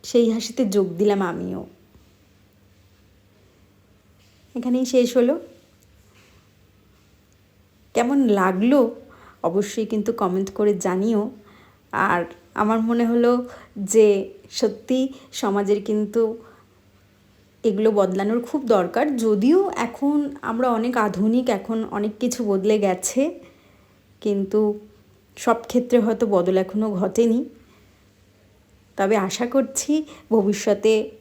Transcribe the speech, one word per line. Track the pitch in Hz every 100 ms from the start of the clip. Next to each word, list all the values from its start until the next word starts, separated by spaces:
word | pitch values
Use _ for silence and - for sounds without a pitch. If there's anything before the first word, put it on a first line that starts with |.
সেই | - 247 226
হাসিতে | 226 - - 220
যোগ | 202 185
দিলাম | 170 208 202
আমিও। | 180 175 180 - - _ _ - _ _ _ _ _ _ _ _ _ _ _ _ _ _ _ _ _ _ _ _ _ _ _ _ _ 262
এখানেই | 247 247 254
শেষ | 262 247 262
হলো। | 240 339 - - _ _ _ _ _ _ _ _ _ _ _ _ _ _ _ _ _ _ _ _ _ _ _
কেমন | 226 240 277 247
লাগলো | 202 185 185 233 285 233 - - - - -
অবশ্যই | 170 180 202 - 220
কিন্তু | 214 208
কমেন্ট | 233 190 185 196
করে | - 208
জানিও। | 190 190 185 214 214 220 - - - - _ _
আর | - - - 170 - _
আমার | - 214 226
মনে | 226 233 233
হলো | 240 240 247 247 - - 208
যে | 190 220 214 196 - - -
সত্যি | - 220 - - 262 269 - -
সমাজের | - 214 202 196 208
কিন্তু | 208 214 208 226 220 226 - - _ _ _ _ _ _ _ _ _ _
এগুলো | 233 196 220
বদলানোর | 208 185 185 202 233 240
খুব | 302 254
দরকার। | 208 175 349 302 254
যদিও | 220 208 240 359 392
এখন | - 233 - 277 294 285 285
আমরা | - 226 254
অনেক | 226 240 247
আধুনিক, | 214 180 220 240 247
এখন | 202 - 220 220
অনেক | 202 208 214
কিছু | 247 - 214
বদলে | 190 196 214
গেছে, | 202 185 - 247 302 - - _ _ _ _ _ _ _
কিন্তু | 214 202 190 214 214 208 - - _ _ _ -
সব | - 226 -
ক্ষেত্রে | 247 247 240
হয়তো | 214 226 226
বদল | 196 175 190
এখনও | 185 208 214
ঘটেনি। | 190 190 208 233 233 - - - _ _ _ _ _ _ _ _ _ _ _ _ -
তবে | 196 214
আশা | 190 - 240
করছি | 269 247 - - 302 302 - -
ভবিষ্যতে | 220 196 202 - 208 220 220 214 -